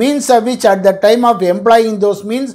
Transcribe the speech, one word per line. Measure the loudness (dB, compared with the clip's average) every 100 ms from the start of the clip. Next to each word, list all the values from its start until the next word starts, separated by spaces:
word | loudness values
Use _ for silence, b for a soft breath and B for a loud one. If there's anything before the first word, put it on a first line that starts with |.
means | -2 -2 0 0
of | 0
which | -2 0
at | 2 0
the | 2 2
time | 2 2
of | 0 0
employing | 0 2 2 2 -2 -2
those | -2 -6
means | -6 -8